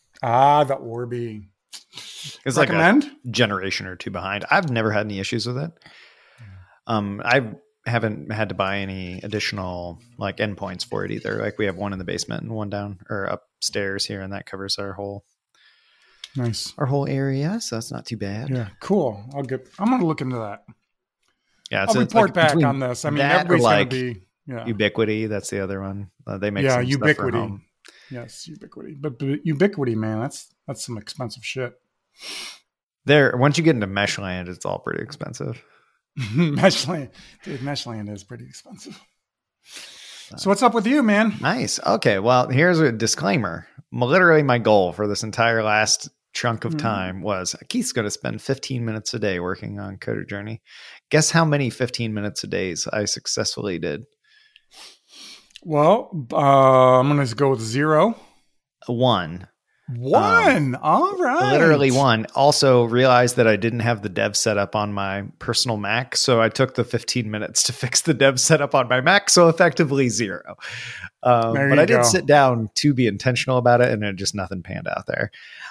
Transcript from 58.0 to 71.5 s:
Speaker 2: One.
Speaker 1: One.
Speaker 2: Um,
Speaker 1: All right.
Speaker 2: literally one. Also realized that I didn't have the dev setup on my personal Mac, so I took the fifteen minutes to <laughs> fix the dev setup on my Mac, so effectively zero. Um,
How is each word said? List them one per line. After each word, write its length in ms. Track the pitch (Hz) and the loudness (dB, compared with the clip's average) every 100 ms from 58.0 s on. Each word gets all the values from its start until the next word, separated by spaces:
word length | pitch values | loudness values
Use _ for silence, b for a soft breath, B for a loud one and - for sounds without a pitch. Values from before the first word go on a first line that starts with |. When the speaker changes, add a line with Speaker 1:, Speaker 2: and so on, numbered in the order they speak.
| 208 226 b b b b _ _ - | 4 0 b b b b _ _ -6
Speaker 2:
One. 600 | 117 127 101 80 87 92 _ _ _ - | 0 2 2 0 -8 -14 _ _ _ -14
Speaker 1:
One. 880 | 120 127 208 208 190 370 220 139 123 | -8 0 2 4 4 4 4 2 0
Speaker 2:
Um, 40 | |
Speaker 1:
All 340 | 151 202 381 392 | 2 2 2 0
right. 340 | 277 311 381 | 0 2 2
Speaker 2:
literally 400 | 143 165 147 135 | 4 4 4 4
one. 340 | 127 135 113 110 | 4 4 2 0
Also 520 | - 143 - 139 123 117 | 2 2 4 4 4 4
realized 500 | 123 131 123 123 127 | 4 6 6 4 4
that 120 | 113 | 4
I 80 | 104 | 4
didn't 260 | 117 117 | 0 0
have 200 | 113 110 | -2 -2
the 80 | 101 | -4
dev 260 | 90 107 101 | -2 -2 0
setup 400 | 113 101 98 107 | 0 0 0 -2
on 180 | 104 | -2
my 320 | 101 98 98 101 - | -4 -4 -6 -8 -10
personal 400 | - 113 127 107 | -4 -2 -2 -2
Mac, 380 | 101 117 127 - | -2 -4 -2 -2
so 260 | - 117 | 2 4
I 80 | 113 | 4
took 240 | - 127 - | 2 0 0
the 80 | |
fifteen 460 | 117 117 - 127 107 | -4 -4 -4 -4 -4
minutes 320 | 107 101 - | -6 -4 -2
to 100 | - | -2
<laughs> 0 | |
fix 280 | 120 123 - | -4 -4 -2
the 120 | 170 | 0
dev 260 | 131 139 127 | 4 4 4
setup 340 | - 156 143 139 | 4 4 4 0
on 120 | 120 | 2
my 140 | 127 | 2
Mac, 280 | 147 202 - | 4 4 4
so 180 | 180 165 | 6 6
effectively 600 | 160 170 - 147 139 127 | 6 4 4 2 2 2
zero. 460 | 113 104 - - - B B B B B _ | 0 -4 -6 -12 -16 B B B B B _
Um, 300 | 127 120 113 | 4 4 4